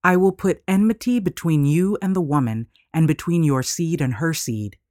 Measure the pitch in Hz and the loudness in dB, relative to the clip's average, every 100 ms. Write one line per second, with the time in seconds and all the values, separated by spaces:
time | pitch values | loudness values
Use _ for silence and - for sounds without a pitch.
0 | 180 180 190 185 196 - - 190 214 226 | 2 2 2 0 -2 -2 0 2 2 0
1 | - 247 180 - 170 151 143 156 190 208 | -2 -2 -2 -4 0 2 4 2 0 0
2 | 190 185 156 147 123 110 117 _ _ 160 | -2 -2 0 0 0 -4 -8 _ _ 0
3 | 160 151 - 170 156 135 127 - 170 170 | 2 0 0 2 2 2 -2 -4 -4 -2
4 | 135 110 165 156 - 110 104 - _ | -2 -2 -2 -2 -4 -6 -8 -12 _